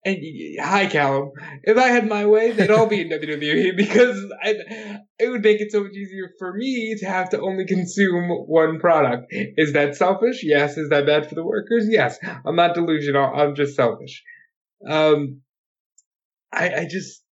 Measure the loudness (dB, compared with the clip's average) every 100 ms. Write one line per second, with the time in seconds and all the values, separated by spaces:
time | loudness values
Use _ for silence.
0 | -4 -6 -8 -12 -12 -8 -2 0 2 2
1 | 2 0 -4 -12 -18 -6 2 4 6 4
2 | 2 0 4 4 4 2 4 6 4 2
3 | -2 -6 -6 -4 0 2 0 0 2 4
4 | 4 2 -10 -6 -4 -4 -6 -14 -14 -16
5 | _ _ -2 2 2 2 0 -4 -4 -10
6 | -14 -12 -14 _ -10 -6 -6 -4 -6 -6
7 | -4 -4 -4 -4 -4 -6 -2 -2 -2 0
8 | 0 0 -2 -6 0 2 2 2 2 4
9 | 2 -2 -6 -8 -6 -2 0 2 0 0
10 | 0 2 0 -2 0 2 0 -4 0 2
11 | 2 0 0 -8 -4 -6 0 0 2 2
12 | 0 -4 -12 -10 -4 2 2 2 0 0
13 | 0 0 0 2 0 0 -2 2 0 0
14 | -14 -20 _ -20 _ _ _ _ -4 2
15 | 4 4 0 -10 _ _ _ _ _ _
16 | _ _ _ _ _ -4 -2 -2 -6 -8
17 | -12 -20 _